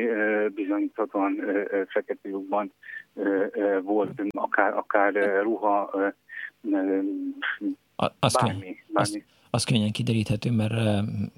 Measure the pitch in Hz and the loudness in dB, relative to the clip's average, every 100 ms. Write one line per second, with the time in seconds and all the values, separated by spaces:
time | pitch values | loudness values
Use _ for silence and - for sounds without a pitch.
0 | 117 110 107 107 104 101 95 104 101 - | 0 0 2 2 0 -2 -2 -2 -2 -2
1 | 104 104 98 98 104 98 101 101 95 104 | -4 0 -2 -2 -2 0 0 -2 0 -2
2 | - 95 101 98 95 101 101 - - - | -4 -6 -6 -8 -4 -4 -4 -10 -16 -16
3 | - - 101 98 104 117 101 95 95 104 | -14 -4 0 0 0 0 0 0 2 2
4 | 95 - 101 98 - - 98 101 - 107 | 0 -2 -4 -2 -2 2 2 2 0 2
5 | 101 101 101 98 104 104 104 101 98 98 | 4 4 2 2 2 2 2 2 0 0
6 | 98 - - - - - 107 98 95 95 | -2 -2 -12 -14 -14 -10 -2 0 2 0
7 | 98 95 277 277 - - - - _ - | 0 -4 -6 -6 -6 -4 -6 -6 _ -6
8 | - - 135 - 110 101 92 - - 104 | -6 0 2 2 0 -2 -8 -14 -4 0
9 | 101 104 - _ _ 117 - 123 107 107 | 0 -2 -10 _ _ -2 2 2 2 0
10 | 120 113 104 104 123 117 110 117 110 104 | 0 0 2 0 0 0 0 2 2 2
11 | 110 110 101 | 0 -2 -6